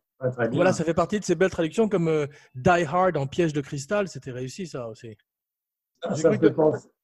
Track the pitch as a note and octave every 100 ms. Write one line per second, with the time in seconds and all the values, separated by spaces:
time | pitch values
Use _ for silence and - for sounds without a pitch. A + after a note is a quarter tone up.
0 | _ - B2+ B2 A#2 C3+ F3+ F3 D#3+ E3
1 | E3+ G#3 F#3 E3+ F#3 - E3 F#3 A3 F#3
2 | E3 D#3 C#3+ - - B2+ F3+ F3 D#3 F3+
3 | F#3 D#3+ C#3 - E3 D3+ - C#3+ C3+ G#3
4 | G3 C3+ C#3 B2 B2+ - F3 C#3 A#2 A2
5 | A#2 G#2+ _ _ _ _ _ _ _ _
6 | - C#3+ E3 - D3+ C#3+ D#3 - - _